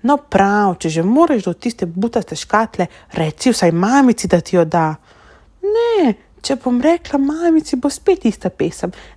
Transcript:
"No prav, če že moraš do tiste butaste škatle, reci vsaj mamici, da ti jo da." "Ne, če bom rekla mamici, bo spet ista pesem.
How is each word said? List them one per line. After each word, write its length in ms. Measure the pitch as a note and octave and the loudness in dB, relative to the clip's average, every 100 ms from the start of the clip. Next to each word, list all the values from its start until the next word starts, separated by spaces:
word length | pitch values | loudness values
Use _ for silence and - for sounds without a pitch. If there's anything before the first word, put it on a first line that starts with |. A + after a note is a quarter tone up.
"No 160 | A#3+ C#4+ | 0 0
prav, 580 | - G3 G3 G#3 G3+ F3 | 0 0 2 2 0 0
če 140 | E3 | -4
že 140 | D#3+ | -2
moraš 400 | F3 C4 E4 B3+ | 0 2 2 2
do 100 | F#3 | -2
tiste 320 | E3+ B3 - F3 | -6 -8 -6 -8
butaste 500 | E3+ A#3 A#3 - D#3 | -4 -2 -4 -6 -12
škatle, 520 | - G#3 A3+ - F3 - - | -2 -2 -2 -4 -6 -6 -12
reci 380 | - D#3 - C4 | -4 -4 -2 -2
vsaj 200 | A3 F3 | 2 2
mamici, 560 | E3 G3 C4+ C4 A#3 F3+ | 2 2 4 4 2 0
da 140 | F3 | 0
ti 140 | - F#3 | 2 0
jo 100 | D#3+ | 2
da." 300 | E3+ D#3+ D#3 _ _ - - _ _ | 0 0 -4 _ _ -20 -20 _ _
"Ne, 520 | G4 A4 A#4 A4 C#4+ G3+ _ _ | -2 0 0 2 2 0 _ _
če 140 | - C4+ | -6 -4
bom 180 | C4 B3 | -2 0
rekla 380 | D4 E4+ - C#4+ | 2 0 -2 -2
mamici, 560 | C#4 D#4 E4+ D#4+ - C4 | 0 0 2 2 0 -4
bo 140 | C#4+ | -4
spet 360 | - - F#4 A#3 | -2 0 0 0
ista 240 | - F#3 | -2 -8
pesem. 420 | - D#3 - F3+ - - | -4 -6 -4 -10 -10 -20